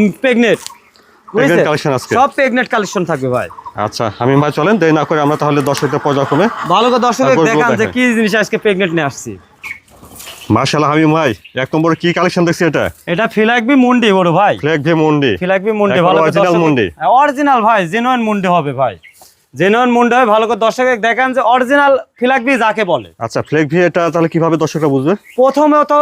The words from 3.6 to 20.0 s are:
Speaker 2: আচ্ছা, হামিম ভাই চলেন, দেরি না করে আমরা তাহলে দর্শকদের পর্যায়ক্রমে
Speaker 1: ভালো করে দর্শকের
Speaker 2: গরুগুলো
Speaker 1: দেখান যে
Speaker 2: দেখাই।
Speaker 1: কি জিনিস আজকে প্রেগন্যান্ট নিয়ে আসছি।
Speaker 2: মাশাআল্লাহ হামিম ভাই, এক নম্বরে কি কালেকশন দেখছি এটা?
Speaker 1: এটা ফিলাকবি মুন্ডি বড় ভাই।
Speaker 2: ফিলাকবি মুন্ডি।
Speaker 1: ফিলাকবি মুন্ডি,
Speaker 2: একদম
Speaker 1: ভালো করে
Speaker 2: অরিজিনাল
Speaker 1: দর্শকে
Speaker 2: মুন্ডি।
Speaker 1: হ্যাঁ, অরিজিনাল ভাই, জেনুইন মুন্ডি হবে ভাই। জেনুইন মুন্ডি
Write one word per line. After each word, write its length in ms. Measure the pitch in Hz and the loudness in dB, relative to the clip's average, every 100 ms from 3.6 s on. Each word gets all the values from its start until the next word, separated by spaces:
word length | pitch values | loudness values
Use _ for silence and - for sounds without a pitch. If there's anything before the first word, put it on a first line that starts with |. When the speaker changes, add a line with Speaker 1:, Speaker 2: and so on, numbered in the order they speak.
| - - | -14 -6
Speaker 2:
আচ্ছা, 300 | 104 - 113 - | -6 -4 -6 -2
হামিম 220 | 123 139 | 2 2
ভাই 100 | 147 | 2
চলেন, 240 | 151 160 220 | 0 0 2
দেরি 160 | 160 156 | 2 0
না 40 | |
করে 160 | 143 156 | 0 -2
আমরা 160 | 143 151 | 0 -2
তাহলে 220 | 147 147 | 0 0
দর্শকদের 400 | 139 139 143 143 151 | -2 -2 -2 -2 -2
পর্যায়ক্রমে 400 | 135 123 143 214 - 151 | -2 0 0 0 -2 -2
Speaker 1:
ভালো 140 | 185 247 | 0 2
করে 100 | 247 240 | 0 0
দর্শকের 280 | 226 262 254 | 0 0 2
Speaker 2:
গরুগুলো 120 | 160 | 2
Speaker 1:
দেখান 220 | 151 - | 0 0
যে 60 | 214 | 0
Speaker 2:
দেখাই। 160 | 220 | -2
Speaker 1:
কি 80 | 247 247 226 | 0 0 0
জিনিস 160 | 214 214 | 0 0
আজকে 220 | 208 220 | -2 -2
প্রেগন্যান্ট 360 | 214 190 190 165 | -2 0 -2 -2
নিয়ে 120 | 143 | -4
আসছি। 220 | - 120 95 - _ - - _ - - - - - - | -6 -14 -16 -20 _ -18 -18 _ -20 -20 -20 -20 -12 -2
Speaker 2:
মাশাআল্লাহ 420 | 107 135 151 147 | 0 0 0 0
হামিম 200 | 151 160 | 2 2
ভাই, 180 | 160 147 104 - 123 | 2 0 -4 -8 -8
এক 140 | 131 | -4
নম্বরে 220 | 156 165 160 | 0 0 0
কি 80 | 175 | -2
কালেকশন 300 | 170 175 180 170 | 0 0 0 -2
দেখছি 180 | 170 170 | 0 -2
এটা? 180 | 143 95 - - | 0 -4 -6 -6
Speaker 1:
এটা 180 | 175 220 | -4 -2
ফিলাকবি 480 | 208 220 240 226 285 | 0 0 0 2 2
মুন্ডি 340 | 247 247 220 190 | 4 2 2 2
বড় 120 | 175 | 2
ভাই। 220 | 160 202 110 | 2 2 0
Speaker 2:
ফিলাকবি 320 | 143 160 143 | -2 0 0
মুন্ডি। 380 | 160 156 151 139 95 | 2 2 2 0 0
Speaker 1:
ফিলাকবি 300 | 180 190 202 | -2 -2 -2
মুন্ডি, 260 | 214 202 185 | 0 0 2
Speaker 2:
একদম 100 | 175 | 2
Speaker 1:
ভালো 120 | 165 | 2
করে 60 | 160 | 2
Speaker 2:
অরিজিনাল 200 | 202 185 | 2 2
Speaker 1:
দর্শকে 180 | 170 160 | 2 2
Speaker 2:
মুন্ডি। 200 | 131 92 - | 2 -2 -2
Speaker 1:
হ্যাঁ, 140 | 165 247 | 0 2
অরিজিনাল 380 | 294 262 285 254 | 2 0 0 2
ভাই, 180 | 214 220 170 | 2 0 0
জেনুইন 340 | 214 247 254 220 | -2 -2 0 -2
মুন্ডি 200 | 208 185 | -2 0
হবে 240 | 175 143 | 0 0
ভাই। 200 | 127 127 92 - _ - _ _ 120 | -2 -4 -4 -16 _ -20 _ _ -2
জেনুইন 300 | 185 226 247 | 2 2 2
মুন্ডি 180 | 240 | 2